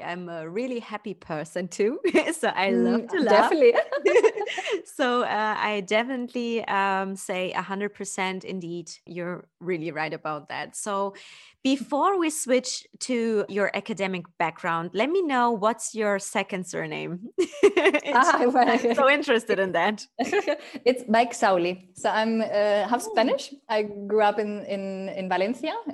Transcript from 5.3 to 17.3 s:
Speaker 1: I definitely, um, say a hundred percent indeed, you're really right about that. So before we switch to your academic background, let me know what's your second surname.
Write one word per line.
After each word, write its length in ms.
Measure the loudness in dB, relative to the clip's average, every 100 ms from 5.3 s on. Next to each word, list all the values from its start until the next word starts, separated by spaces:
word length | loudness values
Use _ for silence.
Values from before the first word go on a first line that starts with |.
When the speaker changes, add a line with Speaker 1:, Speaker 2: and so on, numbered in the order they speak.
| 0 0 0
Speaker 1:
I 220 | -2 -2
definitely, 840 | 0 0 0 -4 -6 -4 -2 -2 0
um, 500 | 0 2 0 -2 -6
say 360 | -6 -4 -4
a 100 | -4
hundred 320 | -6 -4 -6
percent 500 | -6 -10 -4 -4 -4
indeed, 460 | -8 -10 -8 -10 -12 -16 -14
you're 400 | -10 -8 -8 -14 -12
really 300 | -6 -6 -6
right 220 | -6 -6
about 360 | -6 -8 -8 -8
that. 280 | -10 -10 -10
So 380 | -6 -4 -4 -8 -20 -20 -20 _
before 560 | -2 -2 -2 0 2 2
we 120 | -2
switch 560 | -4 0 0 0 -8 -12 -12
to 440 | -4 -2 0 0 -2
your 220 | -2 -2
academic 500 | -2 -6 -4 -4 -4 -8 -4
background, 520 | -4 -2 -2 -2 -2
let 160 | -2 0
me 120 | 0
know 280 | 0 2 2
what's 420 | 2 0 0 -6
your 240 | -2 0 0
second 480 | -2 -4 -2 -4 -6
surname. 540 | -6 -6 -6 -8 -10 -8